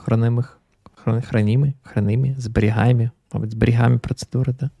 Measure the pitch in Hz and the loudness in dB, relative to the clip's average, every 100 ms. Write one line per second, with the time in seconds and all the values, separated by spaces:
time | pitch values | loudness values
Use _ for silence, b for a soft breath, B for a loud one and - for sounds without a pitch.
0 | - 113 117 120 123 _ _ _ - - | 0 0 2 -2 -4 _ _ _ -20 -8
1 | - 113 - 113 104 123 143 - - 110 | -4 -4 -2 0 2 2 0 -4 -8 -4
2 | 101 117 131 135 117 113 107 107 117 120 | 0 0 -2 -4 -4 0 0 2 2 2
3 | 117 - _ 107 110 110 107 117 120 120 | 0 -6 _ -6 -6 0 2 4 2 2
4 | - 131 - 123 131 127 135 | -2 -8 -6 -4 -2 -4 -8